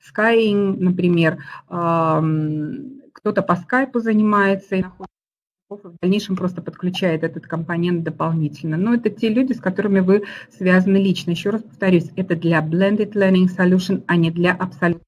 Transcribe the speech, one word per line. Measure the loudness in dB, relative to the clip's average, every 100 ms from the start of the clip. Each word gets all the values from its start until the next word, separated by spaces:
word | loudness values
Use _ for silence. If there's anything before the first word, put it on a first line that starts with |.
Skyeng, | _ -2 2 2 2 2 0 0
например, | 0 2 2 4 2 0 -12 -20 _
ам, | -6 -2 0 2 2 0 0 -2 -4 -6 -8 -12 -18 -20 -8
кто-то | -4 -2
по | 0 -2
скайпу | 0 -2 0 -2
занимается | 0 2 2 2 2 0 -2 -4
и |
находит, | -4 -10 -20 _ _ _ _ _ _
в | -18 -18 -4
дальнейшем | 0 0 0 -4
просто | -4 -6
подключает | -12 -6 -6 -2 -2 0
этот | -4 -6 -10
компонент | -8 -4 -2 0 -2
дополнительно. | -4 -4 -2 0 -2 -4 -6 -2
Но | 0
это | 0 0
те | -2 -2
люди, | 0 0
с | -2
которыми | -4 -2 0 2
вы | 4 2 0 -14 -20
связаны | -4 2 4 4 2
лично. | 2 0 -2
Еще | -4 -2
раз | -4
повторюсь, | -6 -4 2 2 2 -6
это | -4 -2
для | 2 0
Blended | 0 2 2 2 -2
Learning | 2 4 4 4
Solution, | 2 2 2 2 -4 0
а | 0
не | 2
для | 2 0
абсолютно | 0 -4 -2 -2 -2